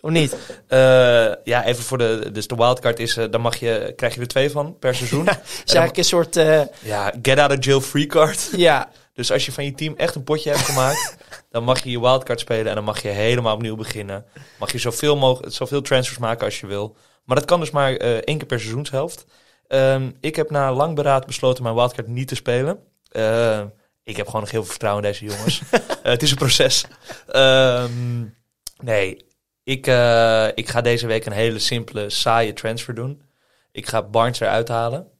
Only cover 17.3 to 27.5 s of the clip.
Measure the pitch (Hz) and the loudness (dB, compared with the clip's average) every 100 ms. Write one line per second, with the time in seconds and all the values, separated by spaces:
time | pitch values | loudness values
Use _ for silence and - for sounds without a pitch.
17.3 | 147 143 175 151 143 139 127 120 113 - | -2 2 0 0 0 0 0 -2 -2 -2
18.3 | 151 - 120 110 120 147 135 151 - _ | -6 -4 -6 -4 -8 -6 -6 -6 -10 _
19.3 | _ _ _ _ 135 135 135 131 127 151 | _ _ _ _ 2 2 2 -2 -6 -6
20.3 | 156 156 147 135 127 156 151 143 135 131 | -4 -2 0 0 0 0 0 2 2 0
21.3 | - 127 127 120 113 123 - 107 120 131 | -2 0 0 -2 2 0 0 -8 -8 -6
22.3 | 123 - 120 135 202 _ _ _ - 110 | -6 -2 -2 -2 -6 _ _ _ -2 0
23.3 | 113 117 107 104 - _ _ - 104 101 | 2 2 0 -4 -14 _ _ -12 -8 -6
24.3 | 110 104 113 101 - 110 104 104 101 104 | -6 -4 -6 -6 -4 -2 0 -2 -6 -8
25.3 | 101 113 - - 233 - - - 120 151 | -4 -2 -4 0 -2 0 -4 0 2 2
26.3 | 135 135 - 135 - - - - - - | 2 2 4 4 2 -2 -14 -20 -20 -2
27.3 | 131 135 | 4 6